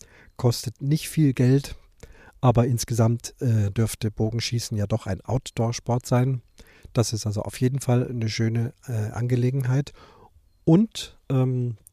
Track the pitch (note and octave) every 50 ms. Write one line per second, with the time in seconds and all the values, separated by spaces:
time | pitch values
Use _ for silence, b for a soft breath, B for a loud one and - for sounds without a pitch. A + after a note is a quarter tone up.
0 | B B B B B B B - - B2 A#2 - - - - - C#3 C#3 D3+ D#3
1 | - - - - D#3 C#3 B2+ - B2+ B2 C3 C#3 C#3 - - - - _ _ _
2 | B B B B B B B B - B2+ A#2+ A#2+ A#2+ C3+ B2 A#2 - - A#2 A2
3 | A2+ A2+ A#2 A#2 - - - - - B2+ A2+ A2 G#2 G2 F#2+ - A2+ G#2+ - -
4 | - A2 G#2 - A2+ G#2+ A2 A#2 - - - A#2 - - A#2+ G#2 G2+ G2+ - A2
5 | - - F#2+ F2+ - - G#2 B2 - - - - A#2 A2+ A#2+ - - - A#2 B2
6 | - - - B2 B2+ C3+ C3 B2 - _ _ B B B B B B B B -
7 | A2+ - - G#2 - G#2+ G2+ G#2+ - G2+ - - C3 B2+ C3 C3+ - - B2 B2
8 | B2+ - B2+ B2 A2+ A2 G#2+ - A2+ A2+ A2+ A#2 A#2 A#2 - _ _ - B2 A2
9 | G#2+ G#2+ - - A#2+ A#2+ B2+ A#2+ A#2+ B2 C3 C#3 C3 B2 B2+ C#3 C#3+ - - B
10 | B B B B B B B B _ _ _ _ - - D#3+ F3+ A3+ A3 - -
11 | - - - _ _ - C#3 C3 B2+ C3 B2+ B2 B2 B2 A2+ G#2 _ -